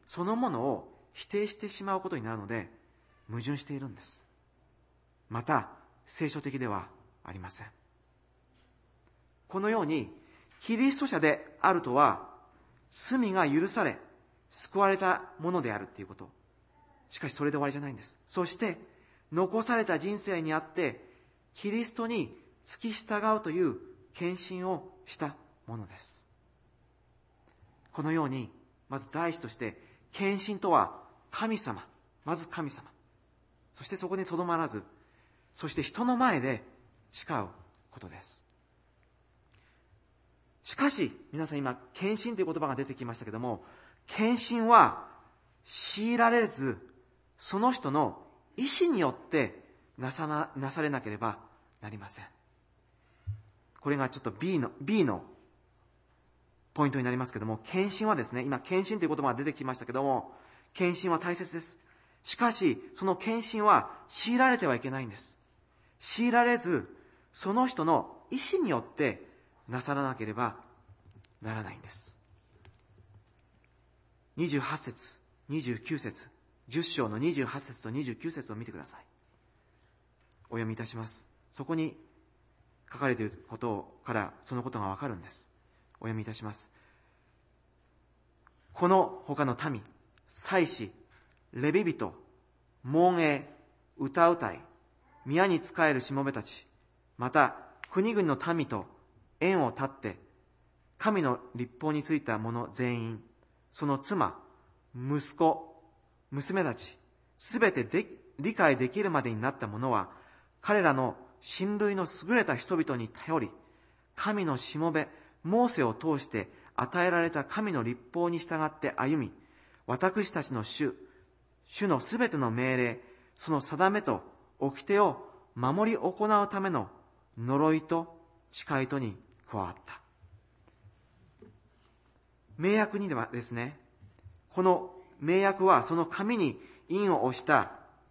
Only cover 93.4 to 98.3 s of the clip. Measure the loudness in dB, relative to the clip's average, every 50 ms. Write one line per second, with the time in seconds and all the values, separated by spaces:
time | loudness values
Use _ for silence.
93.4 | -2 -10 -20 -20 -20 _ _ _ _ _ _ -6 -6 -2 4 6 6 6 6 4
94.4 | 0 -6 -6 -8 -14 -20 -20 _ _ _ _ _ _ _ -20 -16 -8 -2 4 4
95.4 | 4 6 4 2 0 -2 0 2 4 4 4 2 -2 -2 -4 -2 -2 -2 -4 -4
96.4 | -8 -8 -12 -14 -16 _ _ _ _ _ _ _ _ _ _ -6 -6 2 6 6
97.4 | 6 6 4 -4 -16 -20 -16 -18 -16 -4 0 2 2 4 4 2 4 4